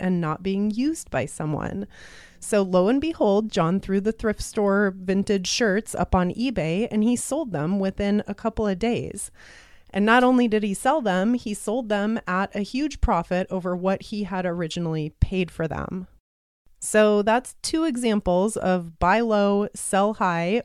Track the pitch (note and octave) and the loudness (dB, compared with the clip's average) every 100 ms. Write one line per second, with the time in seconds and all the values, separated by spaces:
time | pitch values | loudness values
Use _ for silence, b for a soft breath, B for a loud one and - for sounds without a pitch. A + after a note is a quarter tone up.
0 | F#3 F3+ D#3+ D#3 F#3+ G3 G#3 G#3+ C#4+ D#4+ | -2 0 -2 -4 -2 -2 -2 0 -2 -4
1 | - C3 C3+ - D#3 D3+ - F#3+ G3+ B | -4 -4 -4 -4 -4 -4 -4 -6 -10 B
2 | B B B B - G#3+ F#3+ F3+ F#3 C4+ | B B B B -2 0 2 2 4 2
3 | D#4 E4 D4+ G3+ A3 G3 E3 F#3+ - G3 | 0 0 2 2 0 0 0 0 0 -2
4 | G3+ A3 A3 G#3 - - G3+ G3 G3+ F#3+ | -2 -2 -2 -4 -6 -2 2 2 2 -2
5 | F#3 G3 G3 G3+ F3 - A#3 F#3+ - - | -2 0 2 0 0 0 0 0 -2 -4
6 | F3+ F#3+ F3+ - C4 G#3 D#3+ F3 A#3 G#3+ | 0 2 2 -2 -4 -2 -2 -2 0 0
7 | G#3+ A#3+ - C#4 C#4 D#3 D#3 G3+ F#3+ F#3+ | 2 0 -2 -4 -4 -2 -2 0 -2 -2
8 | G3+ G3+ - G3 A3+ A3+ G#3+ F#3 A3+ F#3+ | 0 0 -2 -4 -6 -2 -2 0 -2 -2
9 | B2+ G#3 - B B B B B B G3 | -4 -8 -12 B B B B B B 0
10 | G#3 B3 B3+ B3+ A#3+ G#3+ G#3 G3 C4 D#4 | 4 6 6 6 4 2 0 -2 0 2
11 | A3 F#3 G#3 B3 A3 G#3 - A#3+ A3 G3+ | 2 2 2 0 -4 -6 -4 -4 -2 -2
12 | G#3 A3+ - F3+ G3 G3+ G3 B3+ D4 - | 0 -2 -2 -2 -2 -4 -4 -2 -4 -2
13 | - F3 E3+ F3+ F#3 F#3+ F3+ F3+ F#3+ F#3+ | 0 2 2 -2 -2 -4 -4 -2 0 -2
14 | - G#3 F#3+ F#3+ F3+ F3 D#3+ F3 E3+ D#3+ | -4 -8 -6 -4 -4 -2 -4 -4 -4 -2
15 | D3+ - - F#3+ F3 - E3 - - F#3 | -4 -2 0 0 -2 -2 -4 -4 -6 -8
16 | F#3 - _ _ _ _ _ - - G#3+ | -10 -18 _ _ _ _ _ -14 0 4
17 | G#3+ G#3 G#3 A#3 C4 - - D#4+ D#4+ B3 | 6 4 4 2 0 -10 -4 0 0 0
18 | A#3+ G#3 F#3 F3 G#3 - F#3+ F#3 E3+ E3 | 0 0 2 2 2 0 0 0 -2 0
19 | F3 G#3+ A#3 G#3 G3+ G3+ G#3 - - F#3+ | 2 4 4 2 4 2 0 -6 -2 2
20 | G#3 G#3+ F#3+ E3+ E3+ A#3 | 2 2 0 0 0 -2